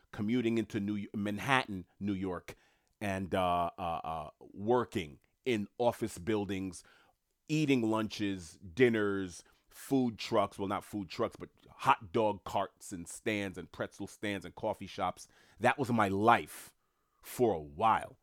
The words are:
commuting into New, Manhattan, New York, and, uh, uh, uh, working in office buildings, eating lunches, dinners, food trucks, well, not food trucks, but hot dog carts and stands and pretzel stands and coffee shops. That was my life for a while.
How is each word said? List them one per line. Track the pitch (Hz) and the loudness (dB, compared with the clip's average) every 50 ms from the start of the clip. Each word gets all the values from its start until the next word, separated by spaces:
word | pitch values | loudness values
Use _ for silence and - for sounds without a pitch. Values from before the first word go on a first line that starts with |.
| _ _ - | _ _ -8
commuting | - 107 104 120 127 113 113 113 113 | -4 -2 0 2 2 2 2 2 0
into | 107 - - 110 | 0 0 -2 -2
New, | 101 101 104 101 101 - - | -2 -2 -2 -4 -4 -6 -4
Manhattan, | 107 101 104 104 98 95 143 135 131 - - 101 92 85 _ _ - | -4 -2 -2 -2 -2 0 2 2 2 2 -2 -6 -8 -10 _ _ -6
New | 101 104 101 | -2 -2 -2
York, | 92 95 92 87 85 - - - _ _ _ _ _ _ _ _ - | 0 -2 -4 -4 -6 -8 -12 -20 _ _ _ _ _ _ _ _ -8
and, | 107 101 95 95 98 87 104 | -4 -4 -2 -2 -2 -2 0
uh, | 95 92 90 87 87 87 85 - - | 2 2 4 4 2 2 0 -2 -4
uh, | 92 85 82 78 - | -4 -4 -4 -4 -4
uh, | - 80 78 76 73 - - - - - | -6 -6 -6 -8 -10 -14 -18 -20 -18 -14
working | 90 101 110 123 123 113 - - 107 85 73 69 - _ _ _ _ - | -6 0 2 4 4 2 0 -2 -4 -4 -6 -8 -18 _ _ _ _ -2
in | 131 117 107 101 - _ - | 0 0 0 -2 -4 _ 0
office | 120 120 110 - 117 107 - - | 0 0 0 0 -4 -6 -6 -6
buildings, | 87 113 110 107 104 92 101 95 95 92 87 - - - - _ _ _ _ _ _ _ _ _ _ - | -2 0 0 0 0 -2 -4 -4 -4 -6 -8 -10 -16 -20 -20 _ _ _ _ _ _ _ _ _ _ -2
eating | 156 156 156 139 139 123 | 0 2 4 4 4 4
lunches, | 113 110 110 110 107 104 - - 104 98 98 92 85 - - - - 95 82 | 4 2 2 0 0 -2 -4 -4 -2 -2 -2 -4 -8 -14 -18 -16 -16 -4 2
dinners, | 131 131 123 113 107 104 101 98 98 95 90 87 - - _ _ _ _ _ | 6 6 6 6 4 2 0 0 -2 -4 -6 -8 -12 -18 _ _ _ _ _
food | - - - - 139 135 127 120 107 95 | -20 -14 -4 0 2 2 2 2 -2 -4
trucks, | - - 120 107 101 101 - - | -4 0 2 2 2 2 0 -4
well, | 98 95 | -4 -2
not | 101 90 - | -2 -4 -4
food | - - 104 98 80 | -6 -8 -8 -8 -6
trucks, | - - 113 98 - | -4 -2 -2 -2 -4
but | - 92 - _ _ _ - - - | -6 -16 -16 _ _ _ -20 -14 -2
hot | - 131 135 - 113 90 - | 2 2 2 2 2 -2 0
dog | 120 110 104 101 101 - | 2 2 2 0 -2 -6
carts | - - 107 95 - _ - - - | -4 -2 -2 -2 -2 _ -14 -16 -12
and | 104 87 85 - | -10 -10 -10 -10
stands | - - - 113 107 104 101 95 85 90 | -12 -8 -4 -2 -2 -2 -2 -4 -6 -10
and | 85 - | -14 -12
pretzel | - - 113 98 - - 101 - | -8 -8 -8 -8 -8 -10 -12 -12
stands | - - - 104 101 95 92 | -10 -8 -6 -4 -4 -4 -6
and | 104 - | -10 -10
coffee | - - 107 98 - 98 90 | -6 -4 -4 -4 -4 -6 -10
shops. | - - 95 90 - - - - _ _ _ _ - - | -6 -2 -2 -2 -2 -4 -10 -20 _ _ _ _ -6 0
That | 98 123 135 - | 2 2 2 2
was | 127 107 | 0 0
my | 120 113 107 98 | 4 4 4 4
life | 98 98 107 117 117 104 78 - - - - - _ _ _ _ _ _ _ _ _ _ | 4 4 6 8 6 6 4 -2 -12 -16 -18 -20 _ _ _ _ _ _ _ _ _ _
for | - - - - 123 110 95 | -18 -8 0 2 4 4 4
a | 80 | 2
while. | 76 71 71 82 110 113 104 82 - - - _ | -2 -8 -4 2 4 4 4 4 2 -4 -16 _